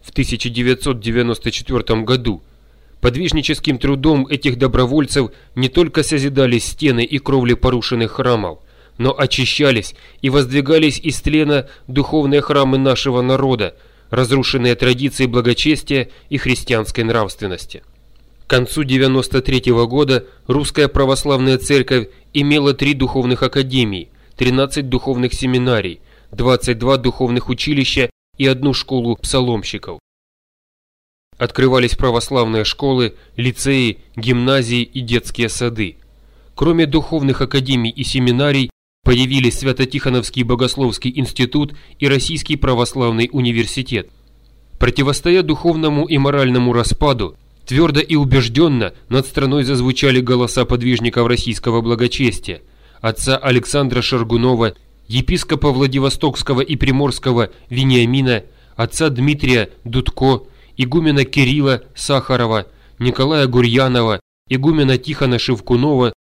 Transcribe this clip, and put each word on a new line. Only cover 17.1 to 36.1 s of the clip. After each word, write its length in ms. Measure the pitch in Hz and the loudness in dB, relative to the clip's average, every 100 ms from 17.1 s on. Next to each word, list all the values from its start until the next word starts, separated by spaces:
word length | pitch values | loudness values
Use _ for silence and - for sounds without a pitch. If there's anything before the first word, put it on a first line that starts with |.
| 113 98 - 101 87 - - - _ - - - - - | 0 -2 -6 -8 -8 -12 -18 -20 _ -20 -20 -20 -18 -2
К 20 | |
концу 320 | 131 120 156 | 0 0 -4
девяносто 580 | 139 131 131 131 - 131 | -2 0 2 0 0 -2
третьего 460 | - 131 123 117 117 | 0 0 2 0 2
года 400 | 135 143 127 - - - | 0 0 0 -4 -10 -4
Русская 400 | 135 143 - 143 | -2 -2 0 2
Православная 720 | - 135 135 143 135 131 131 | 2 2 0 0 0 2 0
Церковь 500 | - 139 127 127 107 - - | 2 2 2 0 -2 -10 -6
имела 420 | 143 143 147 143 | -2 2 2 2
три 200 | 131 143 | 0 0
духовных 500 | 139 131 135 123 123 | 0 -2 -2 -2 0
академии, 640 | 131 139 135 131 110 92 - _ - - | 0 0 0 0 0 -4 -12 _ -14 -4
тринадцать 520 | 127 127 135 151 135 | 0 0 0 -4 -2
духовных 460 | 123 - 123 123 | -2 -2 -2 -2
семинарий, 640 | - 131 127 127 113 92 82 - - - | -2 0 0 0 0 -2 -10 -20 -20 -10
двадцать 480 | - 123 127 - 113 | -2 2 2 0 0
два 160 | 123 135 | 0 2
духовных 520 | 120 - 127 123 127 | 0 -2 -2 -2 -4
училища 640 | 123 151 143 127 135 123 - _ - | -4 -2 -2 0 0 -2 -6 _ -2
и 80 | 135 | 0
одну 260 | 127 139 | 0 0
школу 420 | 123 - 131 120 113 | -2 -2 -2 -2 -4
псаломщиков. 840 | - 135 123 113 92 101 - 80 _ _ _ _ _ _ _ _ _ _ _ _ _ - | -2 -2 0 -2 -6 -10 -12 -16 _ _ _ _ _ _ _ _ _ _ _ _ _ -6
Открывались 560 | 120 - 131 127 120 | -4 2 2 4 2
православные 720 | - 131 117 - 131 113 110 | 0 0 0 0 0 0 0
школы, 500 | 107 - 139 131 113 - - - | -2 -2 -2 0 -2 -4 -12 -4
лицеи, 640 | 123 - 139 135 117 95 - - | -4 -2 0 0 0 -4 -12 -6
гимназии 680 | 113 120 127 135 117 120 | -2 0 2 0 0 -2
и 180 | 120 131 | -4 -8
детские 480 | 117 120 - - 113 | -4 -4 -2 -4 -4
сады. 480 | - 120 113 92 - - | -2 -4 -4 -8 -10 -20